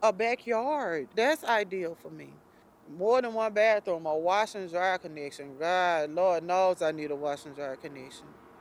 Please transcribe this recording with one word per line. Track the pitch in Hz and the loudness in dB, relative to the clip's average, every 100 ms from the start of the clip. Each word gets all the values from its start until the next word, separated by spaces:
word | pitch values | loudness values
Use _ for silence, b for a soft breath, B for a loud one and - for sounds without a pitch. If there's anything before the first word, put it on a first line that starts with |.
A | 220 | 0
backyard, | 196 226 247 - 226 254 302 233 165 127 208 | 2 0 -2 -2 -2 -2 -2 -2 -4 -4 0
that's | 240 311 | 2 2
ideal | - 226 202 190 170 165 | 2 0 0 -4 -6 -8
for | - | -14
me. | 160 139 143 - B B _ - 151 | -16 -18 -20 -20 B B _ -18 -2
More | 202 254 | 2 2
than | 240 | 2
one | 220 220 | -2 0
bathroom, | 208 220 214 202 170 160 | 4 4 4 0 -2 -2
a | 156 | 0
wash | 165 196 214 208 | 2 2 2 -4
and | 185 | -6
dryer | 170 185 185 | -2 0 0
connection. | 175 151 143 - 143 135 | -4 -10 -10 -10 -14 -4
God, | 165 180 180 165 151 | 0 2 4 2 0
Lord | 160 185 170 | 2 4 4
knows | 165 180 190 180 | 2 4 4 4
I | 160 | 0
need | 156 151 | 0 -4
a | 143 | -4
wash | 147 143 151 | -4 -4 -8
and | 139 | -10
dryer | 143 135 | -10 -10
connection. | 156 139 131 - - - - - | -12 -14 -16 -18 -20 -20 -20 -4